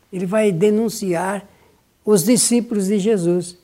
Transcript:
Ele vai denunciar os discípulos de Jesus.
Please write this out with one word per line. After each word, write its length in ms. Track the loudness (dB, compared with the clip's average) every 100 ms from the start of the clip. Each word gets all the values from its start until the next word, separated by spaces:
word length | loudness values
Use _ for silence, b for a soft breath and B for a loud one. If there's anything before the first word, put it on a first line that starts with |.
| _
Ele 140 | -8 -2
vai 260 | 0 0
denunciar 960 | 2 2 2 -2 -4 -4 -4 -4 -6 -12 b b b b _ 2
os 180 | 2
discípulos 640 | 4 2 2 0 0 -4 0
de 120 | 0
Jesus. 580 | 0 0 0 0 -4 -14